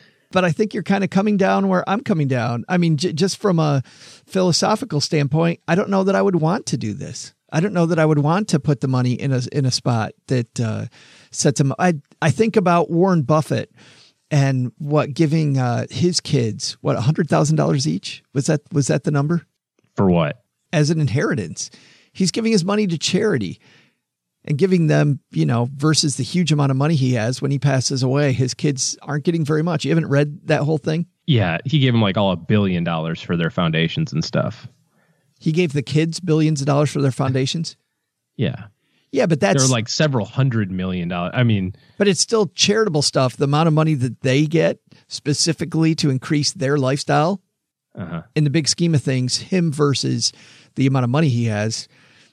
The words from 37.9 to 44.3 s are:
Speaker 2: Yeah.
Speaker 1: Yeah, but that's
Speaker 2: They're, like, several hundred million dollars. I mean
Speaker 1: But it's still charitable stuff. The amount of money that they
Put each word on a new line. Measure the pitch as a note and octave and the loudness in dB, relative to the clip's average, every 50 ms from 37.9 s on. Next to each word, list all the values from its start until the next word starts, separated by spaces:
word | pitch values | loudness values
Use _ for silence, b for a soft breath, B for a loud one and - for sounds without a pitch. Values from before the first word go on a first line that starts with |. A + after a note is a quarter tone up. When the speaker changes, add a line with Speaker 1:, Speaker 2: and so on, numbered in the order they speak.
| _ _ _ _ _ _ _ _ _ | _ _ _ _ _ _ _ _ _
Speaker 2:
Yeah. | - A2+ - - - - - _ _ _ _ _ _ _ _ | -4 -4 -4 -4 -8 -14 -20 _ _ _ _ _ _ _ _
Speaker 1:
Yeah, | - C4+ - | -2 0 2
but | E3+ E3 - | 2 2 2
that's | G3 G3 F#3 C#3 C3 | 2 2 4 4 4
Speaker 2:
They're, | C3 | 2
like, | B2+ A2+ A2 - | 2 0 -2 -2
several | - - D#3 D3+ C3 A#2 G2 | 0 0 0 2 2 0 -2
hundred | A2 - C3+ C3+ C3+ A2+ A2 G2+ F2+ | -2 -2 0 0 0 0 0 -2 -2
million | F#2+ F#2 F#2 F#2 F#2 F2+ E2+ E2+ | -2 -4 -4 -4 -4 -4 -4 -4
dollars. | F2+ F2 F2+ F2+ - | -4 -4 -4 -2 0
I | B2+ B2 | 2 2
mean | A#2 G#2+ G2 F#2 F#2 b b b b b | 4 2 2 0 -4 b b b b b
Speaker 1:
But | - G3+ | 0 2
it's | G3+ F3 - | 2 2 2
still | - - A#3 A3 G3+ | 0 0 0 0 0
charitable | C#3+ - - - F#3+ G#3 A3 A3 G3+ D3 D3 | -2 -2 0 0 2 2 2 2 2 0 0
stuff. | C3+ - - D3 C3 B2+ - | 0 0 0 0 0 0 0
The | - C#3+ | -2 -2
amount | C#3 D3 D3+ E3 | 0 2 2 2
of | E3 D3+ | 4 4
money | D#3 D#3 D#3 D#3 | 2 2 2 0
that | B2+ B2+ B2 - - | 0 -2 -4 -4 -2
they | - C3 | 0 2